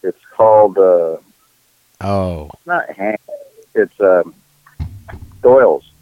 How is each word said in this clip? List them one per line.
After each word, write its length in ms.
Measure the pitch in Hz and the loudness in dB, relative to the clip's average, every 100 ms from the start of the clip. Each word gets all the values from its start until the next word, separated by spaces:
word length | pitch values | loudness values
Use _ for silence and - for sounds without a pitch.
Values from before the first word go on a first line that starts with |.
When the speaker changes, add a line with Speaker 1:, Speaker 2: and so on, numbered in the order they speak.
Speaker 1:
It's 160 | 95 - _ - | -8 -10 _ 0
called, 420 | 110 107 107 92 | 2 4 4 2
uh, 380 | 95 87 82 80 _ _ _ _ _ _ _ _ | 2 2 0 -8 _ _ _ _ _ _ _ _
Speaker 2:
Oh. 500 | 95 98 92 85 73 | -6 -4 -4 -8 -12
Speaker 1:
it's 120 | - - | -20 -8
not 220 | 170 - | -6 -6
Hank. 300 | - 101 107 - 587 571 _ _ | -8 -8 -8 -12 -20 -20 _ _
It's, 240 | 117 101 _ | -4 -4 _
um, 340 | 98 90 82 76 _ _ _ _ - - - - - - | 0 2 -2 _ _ _ _ _ -14 -14 -20 -20 -20 -2
Doyle's. 500 | - 135 117 71 _ _ | 4 4 4 0 _ _